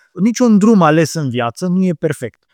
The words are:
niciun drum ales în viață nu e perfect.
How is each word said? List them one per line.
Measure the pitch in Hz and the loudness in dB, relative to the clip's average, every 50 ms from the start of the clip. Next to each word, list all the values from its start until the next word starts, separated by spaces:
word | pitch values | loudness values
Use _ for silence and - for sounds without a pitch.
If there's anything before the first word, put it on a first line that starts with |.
| _ _ _ | _ _ _
niciun | - 180 233 226 - 254 240 214 202 | -4 -2 -2 0 0 2 2 4 4
drum | 185 220 226 196 | 4 4 4 4
ales | 170 151 151 160 165 - - | 4 4 2 2 0 0 -2
în | 165 151 131 | -6 -6 -6
viață | 117 120 120 117 - - 180 180 | -4 -4 -4 -6 -6 -6 -6 -4
nu | 180 185 190 | -2 -2 -2
e | 185 170 | -2 -2
perfect. | - - 156 - - - 110 - _ _ _ | -4 -4 -6 -6 -6 -10 -12 -14 _ _ _